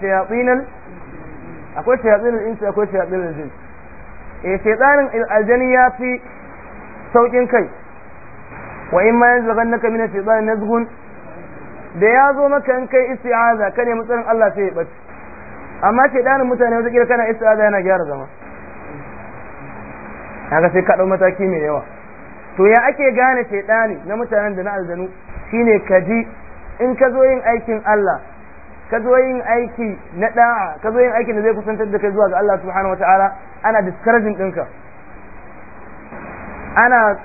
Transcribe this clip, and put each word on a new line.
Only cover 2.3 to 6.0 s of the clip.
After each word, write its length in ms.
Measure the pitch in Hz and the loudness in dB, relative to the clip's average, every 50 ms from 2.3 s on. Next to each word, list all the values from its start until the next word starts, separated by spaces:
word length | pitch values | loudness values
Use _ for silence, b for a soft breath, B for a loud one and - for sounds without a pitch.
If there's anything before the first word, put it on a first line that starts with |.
| 233 220 202 226 | 0 0 -2 -4
insi, 180 | 226 - 214 | -6 -4 -4
akwai 200 | 202 196 208 208 202 | -2 0 0 -2 0
shayatinal 420 | 196 190 175 175 185 185 180 165 156 | 0 -2 -2 -2 -2 -4 -4 -4 -6
jin. 160 | 143 156 131 - - - - - - - - - - - - - - - - - - | -8 -10 -12 -14 -16 -18 -18 -18 -18 -18 -18 -18 -16 -16 -16 -16 -16 -16 -16 -14 -8
Eh, 180 | - 180 190 190 | -4 -4 -4 0
shedanin 460 | - 214 220 220 269 277 285 285 277 254 - 226 233 - | 2 0 2 4 6 6 6 6 4 2 0 -2 -2 2
aljani 440 | 208 214 214 202 240 247 254 254 | 2 2 4 4 4 4 4 4
ya 180 | 254 254 254 254 254 | 6 6 6 4 2
fi 240 | - | -2